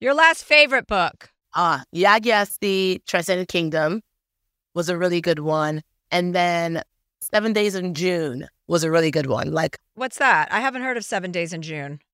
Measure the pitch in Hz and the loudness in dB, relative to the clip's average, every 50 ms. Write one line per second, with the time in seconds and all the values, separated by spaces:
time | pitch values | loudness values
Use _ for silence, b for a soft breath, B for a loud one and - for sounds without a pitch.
0 | - 247 277 294 320 320 330 - - - 302 302 294 277 269 254 208 - 214 196 | -2 0 2 4 4 4 4 0 0 2 4 6 6 6 4 -2 -2 0 0 0
1 | 170 160 - _ - - _ _ _ _ - 160 175 170 156 135 127 _ - 170 | 0 -2 -4 _ -20 -20 _ _ _ _ -2 0 2 2 2 0 -4 _ -2 2
2 | 180 196 208 226 214 240 226 208 202 196 - - - 202 190 190 190 185 185 - | 4 6 6 4 4 2 2 2 2 0 -4 -4 -2 0 0 2 2 0 -2 -2
3 | - - - 180 170 - 190 180 185 - - 180 170 160 156 156 156 151 180 220 | -6 -4 -2 -2 0 0 -2 -2 -2 -2 -2 -2 -2 0 0 0 0 0 -2 -4
4 | - _ _ _ _ _ _ _ _ _ _ _ _ _ _ 175 175 156 180 170 | -8 _ _ _ _ _ _ _ _ _ _ _ _ _ _ -4 -2 -2 -2 0
5 | 175 180 175 175 165 175 165 151 151 156 156 156 151 151 151 151 - _ _ _ | 0 0 0 0 2 0 0 0 0 -2 0 0 0 -2 -2 -6 -8 _ _ _
6 | _ _ - 175 180 180 175 185 175 175 175 170 170 170 165 165 - - _ _ | _ _ -2 0 0 0 2 2 2 2 0 0 -2 -2 -4 -6 -8 -10 _ _
7 | _ _ _ _ - - - 214 208 226 220 214 208 208 190 190 180 185 175 143 | _ _ _ _ -14 -2 -2 0 0 2 0 2 0 0 0 -2 -4 -4 -4 -2
8 | 175 180 180 170 160 147 120 131 151 - _ _ _ - 175 170 156 160 160 165 | 0 0 0 0 -2 -4 -4 -6 -10 -14 _ _ _ -2 0 0 0 2 2 2
9 | 165 160 139 160 143 135 120 113 123 - 151 156 165 160 - - _ _ _ - | 2 2 0 0 0 0 -2 -2 -2 -4 -2 -2 -2 -2 -4 -8 _ _ _ -10
10 | 254 254 - - 285 262 214 160 151 - - 208 240 269 254 262 247 262 254 240 | -8 -8 -4 0 2 4 4 4 2 0 -2 -2 -2 -2 -4 -4 -6 -6 -6 -6
11 | 202 - - 196 180 185 175 180 170 165 175 165 160 160 160 151 139 143 147 147 | -6 -6 -6 -6 -6 -4 -4 -4 -6 -6 -6 -10 -10 -10 -10 -10 -10 -10 -12 -14
12 | - _ | -16 _